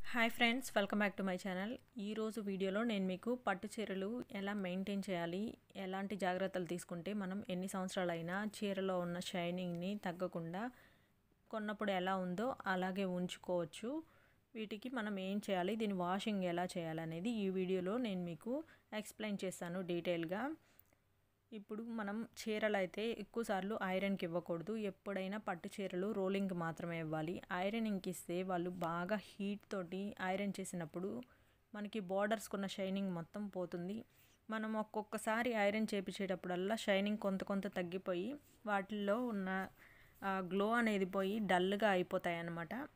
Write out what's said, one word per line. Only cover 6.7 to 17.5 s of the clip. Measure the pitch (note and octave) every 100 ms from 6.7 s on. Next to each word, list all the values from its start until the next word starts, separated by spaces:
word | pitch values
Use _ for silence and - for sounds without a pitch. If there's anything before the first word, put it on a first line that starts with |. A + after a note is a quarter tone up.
| F3 - F3 E3
మనం | G#3+ F#3 F#3+ -
ఎన్ని | F3+ F#3+
సంవత్సరాలైనా | G3 F#3 G3 F3+ E3+ E3 F#3 G#3
చీరలో | - G#3 F#3+ F#3+ F#3
ఉన్న | F3 F3
షైనింగ్‌ని | - F#3 F3 F3+ F3+ E3+ F3+ G#3 G3
తగ్గకుండా | E3+ F#3 F3 E3 F3+ A#3+ - - - _ _ _ _ _
కొన్నప్పుడు | A3 G#3+ G#3 G#3
ఎలా | F#3+ F3+ F#3+
ఉందో | F3+ F3+ A#3+ - -
అలాగే | F#3 F#3 F#3+ F#3+
ఉంచుకోవచ్చు. | F3+ F3+ - - F3+ E3 - A3+ D4+ D#4+ - - _ _ A3+
వీటికి | G#3+ G#3+ B3
మనం | C4 G#3+ G3
ఏం | F#3+ G3+ G#3
చేయాలి, | F#3+ F3+ A3
దీని | A3
వాషింగ్ | F#3+ F3 F#3+ A3 G#3
ఎలా | F3+ E3+ F3+
చేయాలనేది | F3+ E3 D#3+ E3 E3 G3+
ఈ | A#3
వీడియోలో | F#3+